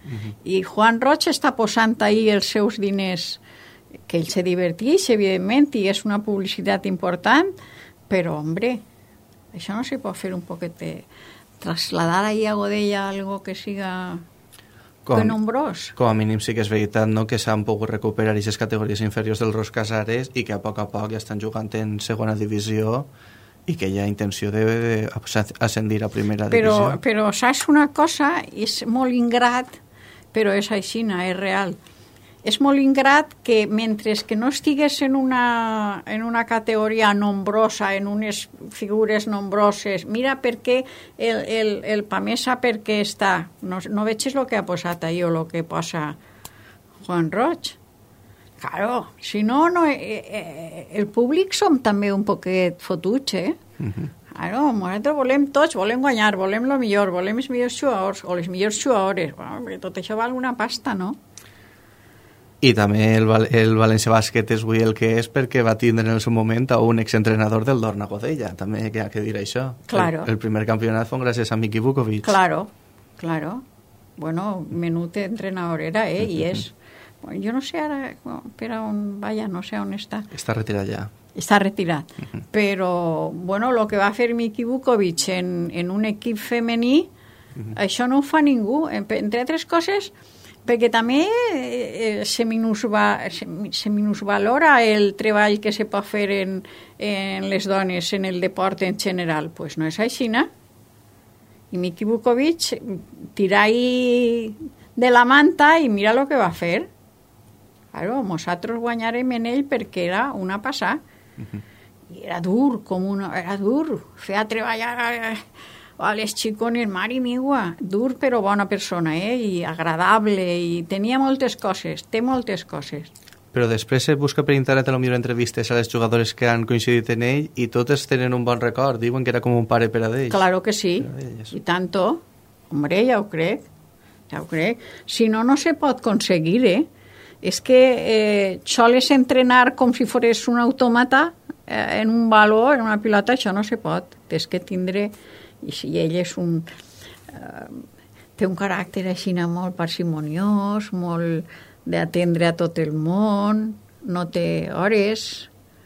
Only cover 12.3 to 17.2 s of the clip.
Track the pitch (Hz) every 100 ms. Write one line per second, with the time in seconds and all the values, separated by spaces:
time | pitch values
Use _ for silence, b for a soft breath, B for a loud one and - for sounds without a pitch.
12.3 | 214 214 208 202 208 208 202 196 196 196
13.3 | 196 - 190 - 202 190 185 185 170 170
14.3 | _ _ b b b b _ - 120 107
15.3 | 220 214 240 302 170 - - 123 110 107
16.3 | 110 - 113 104 107 104 113 110 110